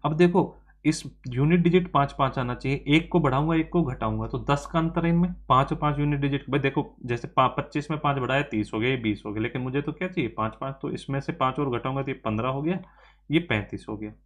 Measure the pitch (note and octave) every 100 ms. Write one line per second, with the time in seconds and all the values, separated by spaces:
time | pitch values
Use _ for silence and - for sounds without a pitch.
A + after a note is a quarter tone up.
0 | D3+ D#3 F3 F3+ - - _ _ D3 D#3+
1 | C#3 - B2+ B2 D3 F3+ E3+ F3+ F3 C#3+
2 | C#3 - C3+ C3+ B2 B2 C3+ C#3 C#3 D3+
3 | E3 F3 D3 C3 D#3 E3 D#3+ F3 D3 B2+
4 | A2 A2 A2 C3 A2 C#3+ - E3 E3 E3+
5 | E3+ E3+ F3+ F3+ - B2+ C#3 D3 D3 C#3+
6 | D3 C#3+ C#3 C#3 - C3+ C3+ C#3 - -
7 | B2 A#2+ - - B2+ - - D3+ D3 D3+
8 | D3 C#3 B2 C3+ C#3+ G#2+ G#2 A2 A#2+ C3
9 | A2+ G2+ G#2+ G#2+ A#2 B2+ B2+ C#3 C#3+ D3
10 | F#3 F3+ A#2+ - A2 - C3+ C3+ C#3+ F3
11 | - C#3 C#3 - C3 B2+ C#3+ A#2+ C3 C3+
12 | C3+ C3 A2+ G#2+ B2 C3+ D#3 F#3 - _
13 | - _ _ D3+ F3 G#2+ G2 G#2 - G#2+
14 | G#2+ G#2+